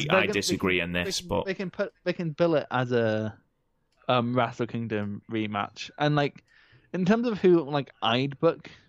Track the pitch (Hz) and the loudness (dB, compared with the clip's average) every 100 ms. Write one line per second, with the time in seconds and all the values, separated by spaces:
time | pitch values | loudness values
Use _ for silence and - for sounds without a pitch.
0 | - 95 98 101 - - 92 90 87 87 | 4 2 2 0 -2 0 2 0 0 -2
1 | 87 - 175 95 196 185 185 - 196 - | -2 -4 -4 -4 -4 -6 -8 -6 -8 -4
2 | 180 175 165 147 170 151 - 123 123 120 | -6 -4 -6 0 2 2 0 -2 0 2
3 | 113 107 107 - _ _ _ _ _ _ | 2 0 -4 -8 _ _ _ _ _ _
4 | - 123 120 123 117 123 120 117 113 107 | 0 0 2 0 0 -2 -4 -4 -4 -4
5 | 104 101 - 110 107 104 101 - - - | -4 -8 -6 -4 -2 -2 -4 -8 -16 -2
6 | 147 147 143 - _ _ _ - _ 180 | 0 2 0 -4 _ _ _ -20 _ -2
7 | 185 226 240 196 185 170 139 147 127 _ | 2 2 2 2 6 6 4 -2 -4 _
8 | 110 123 139 139 165 - - - | 0 2 0 0 0 0 -8 -20